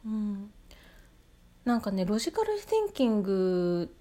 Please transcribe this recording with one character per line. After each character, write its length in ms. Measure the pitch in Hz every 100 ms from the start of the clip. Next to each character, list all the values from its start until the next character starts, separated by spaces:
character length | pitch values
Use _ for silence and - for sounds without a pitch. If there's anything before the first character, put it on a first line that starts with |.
う 40 | 220
ん。 420 | 214 208 196 208 - - - - - - - - - - -
な 120 | - 233
ん 40 |
か 100 | 220
ね、 140 | 190
ロ 140 | 185 214
ジ 140 | 277
カ 100 | 381
ル 160 | 440 415
シ 220 | - 440
ン 100 | 415
キ 160 | - 247
ン 160 | 214
グ 720 | 190 190 185 180 175 175 170 -